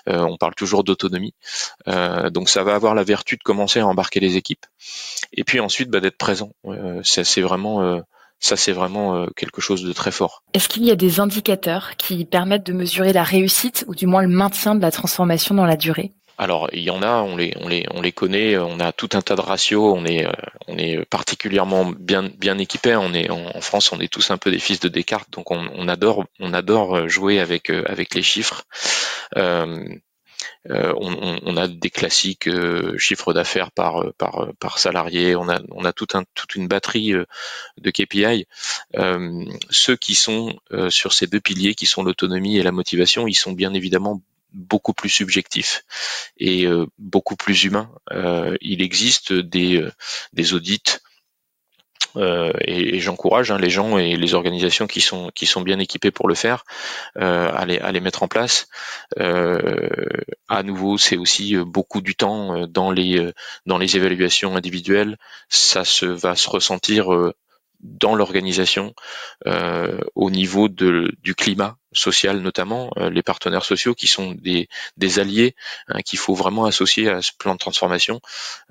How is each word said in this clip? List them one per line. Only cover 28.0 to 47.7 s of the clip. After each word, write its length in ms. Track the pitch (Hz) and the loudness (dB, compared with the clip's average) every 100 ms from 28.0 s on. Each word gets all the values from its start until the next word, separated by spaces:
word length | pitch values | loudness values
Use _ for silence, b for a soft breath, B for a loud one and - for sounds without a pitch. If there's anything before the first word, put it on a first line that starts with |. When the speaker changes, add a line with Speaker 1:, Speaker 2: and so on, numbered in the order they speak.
| - | -4
Speaker 1:
les 80 | - | 0
chiffres. 400 | - 107 - - - B B B B B B - | 0 0 -2 -6 -14 B B B B B B 0
Euh, 480 | 90 87 82 82 90 87 _ _ _ B B B - | 0 2 -2 -6 -10 -14 _ _ _ B B B -4
euh, 240 | 53 87 - | -2 0 -2
on, 120 | 95 | -4
on, 280 | 87 92 85 | -6 -6 -6
on 140 | - 85 | -4 -2
a 100 | 90 | -2
des 240 | 85 90 | -4 -8
classiques, 560 | - 85 - 95 95 - | -4 -2 0 -2 -2 -2
euh, 500 | 87 87 87 87 87 | 0 0 -2 -2 -2
chiffres 340 | - - - | -2 0 0
d'affaires 400 | 85 87 95 90 | 0 0 -2 -4
par, 280 | - 87 82 | -2 -2 0
euh, 140 | 87 - | -4 -4
par, 280 | - - | -4 -4
euh, 80 | - - | -6 -6
par 180 | - - | -8 -2
salarié. 560 | 95 87 82 87 90 | 0 0 -2 0 2
On 140 | 87 87 | 2 0
a, 100 | 87 - | -4 -4
on 120 | - | -4
a 80 | 90 | -4
tout 140 | - 107 | -4 -4
un, 80 | 98 92 - | -4 -4 -12
toute 180 | - | -10
une 140 | 101 90 | -6 -2
batterie, 460 | 98 - 117 107 | -2 0 -2 0
euh, 120 | 92 92 B B B B - | 0 -2 B B B B -6
de 120 | 95 | -4
K 160 | - 98 | -2 -2
P 100 | 101 | 2
I. 260 | 107 113 90 B B B B - | 2 2 -2 B B B B -2
Euh, 480 | 92 90 87 87 87 - - | 0 0 -4 -8 -10 -10 -2
ceux 260 | - - 123 | 2 2 2
qui 180 | - | 2
sont, 420 | - - 110 113 - - | 0 2 -2 -4 -10 -8
euh, 180 | 101 92 | -2 0
sur 240 | - 95 | 0 2
ces 140 | - 87 | 2 2
deux 140 | 101 | 0
piliers, 340 | - 92 98 | -2 0 0
qui 120 | 107 87 | 2 0
sont 180 | - | 0
l'autonomie 540 | 92 90 92 92 98 104 | 0 0 0 0 2 2
et 40 | |
la 80 | 90 | 2
motivation, 560 | 90 90 87 90 - 113 | 0 -2 2 2 2 2
ils 80 | |
sont 160 | 98 98 | 0 -2
bien 240 | 90 95 | -2 -2
évidemment 480 | 98 92 92 98 101 _ _ _ | 0 0 0 0 -6 _ _ _
beaucoup 400 | 95 90 107 - | -18 -2 -2 0
plus 160 | - 101 | -4 0
subjectifs 720 | - 95 95 - - - - - B B B B - | -2 0 -2 -2 -4 -4 -4 -8 B B B B -4
et, 260 | - 90 | 0 2
euh, 220 | 90 85 82 _ | 2 2 0 _
beaucoup 400 | 101 95 - 101 | 0 0 0 -6
plus 280 | - 92 | 0 2
humains. 260 | 98 | 2